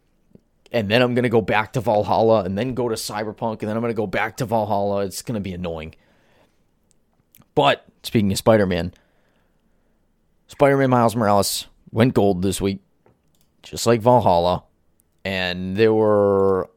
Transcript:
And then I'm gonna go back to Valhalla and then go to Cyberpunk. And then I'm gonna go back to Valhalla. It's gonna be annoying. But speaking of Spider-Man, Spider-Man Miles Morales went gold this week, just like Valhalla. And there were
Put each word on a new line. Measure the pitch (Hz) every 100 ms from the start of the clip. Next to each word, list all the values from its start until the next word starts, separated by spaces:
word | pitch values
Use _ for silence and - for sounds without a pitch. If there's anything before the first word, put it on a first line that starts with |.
| _ _ _ _ _ _ -
And | 117 101
then | 120
I'm | 123
gonna | 123 120
go | 113
back | 92 104 107
to | 131
Valhalla | 117 107 98 95 113 110
and | 92 98
then | 131
go | 123 117
to | 110
Cyberpunk. | - 107 107 98 113 110
And | 107
then | 113
I'm |
gonna | 117
go | 110 101
back | 107 107 -
to | 107
Valhalla. | 113 107 101 101 101 98
It's | -
gonna | - 110
be | 95
annoying. | 90 87 80 80 - _ _ _ _ _ _ _ _ _ _ _ _ _ _ _
But | 151 139 - _ _
speaking | - 117 98
of | 95
Spider-Man, | 117 110 92 85 87 - _ _ _ _ _ _ _ _ _ _ _ _ _ _ _
Spider-Man | - 139 139 131
Miles | 123 117 117
Morales | 104 101 95 - - _ -
went | 113 127
gold | 117 101 90
this | 95 87
week, | 98 95 _ _ _ _ _ _ _ _
just | - 78 117
like | 117
Valhalla. | 117 123 101 87 87 90 _ _ _ _ _ _
And | 95 95 90 90 92 98
there | 110
were | 110 107 104 101 98 98 92 -